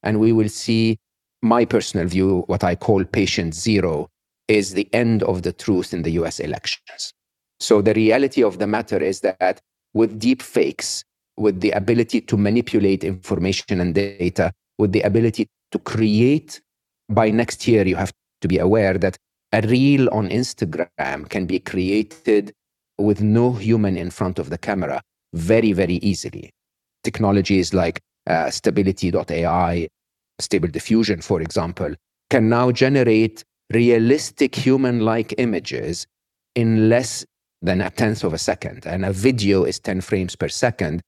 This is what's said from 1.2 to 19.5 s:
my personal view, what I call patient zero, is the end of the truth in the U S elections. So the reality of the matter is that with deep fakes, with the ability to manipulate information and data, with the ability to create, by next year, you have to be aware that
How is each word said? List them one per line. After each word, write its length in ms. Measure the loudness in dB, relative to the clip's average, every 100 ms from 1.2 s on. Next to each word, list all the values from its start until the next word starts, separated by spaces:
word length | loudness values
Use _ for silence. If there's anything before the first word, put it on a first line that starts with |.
| _ _
my 240 | 2 2 4
personal 400 | 0 0 -4 -2
view, 380 | 0 2 0 -2
what 160 | -2
I 120 | 0 -2
call 300 | 0 0 2
patient 500 | 0 0 0 -4 -4
zero, 540 | 0 0 0 -4 -8 _ _ _ 0
is 260 | 2 2
the 140 | -4 -2
end 300 | 0 2 2
of 180 | 0 -2
the 120 | -4
truth 400 | -6 -2 0 0
in 100 | -4
the 80 | -2
U 140 | -2 -4
S 140 | -6
elections. 760 | -8 -8 -8 -10 -14 -14 -14 _ _ _ _ _
So 220 | 2 4
the 120 | 4
reality 500 | 4 4 4 2 2
of 160 | 2 2
the 80 | -2
matter 300 | -2 -2 -2
is 240 | -2 0
that 380 | -4 0 -2 -2 _ _ _
with 260 | 0 0 0
deep 220 | 0 0
fakes, 640 | -2 0 0 -2 -8 -10 -12 _ _ -2
with 220 | 0 2
the 120 | 0
ability 500 | 0 0 0 2 -2
to 160 | 0 0
manipulate 680 | 2 2 0 0 2 0
information 760 | -2 -8 -6 -4 -2 -4 -4 -2
and 140 | 0 -2
data, 560 | -4 -4 -4 0 -2 -2 _ -2
with 140 | 0
the 100 | 2
ability 460 | 2 2 0 0 -6 _ _
to 80 | -8
create, 800 | -6 0 2 4 4 2 -2 -20 _ _ _ _ _
by 200 | 0 2
next 360 | 2 -2 -4 2
year, 200 | 2 2
you 80 | 0
have 160 | -4 -8 _ _
to 60 | -2
be 120 | 0
aware 380 | 2 2 2 0
that 200 | -2 -4 _ _ _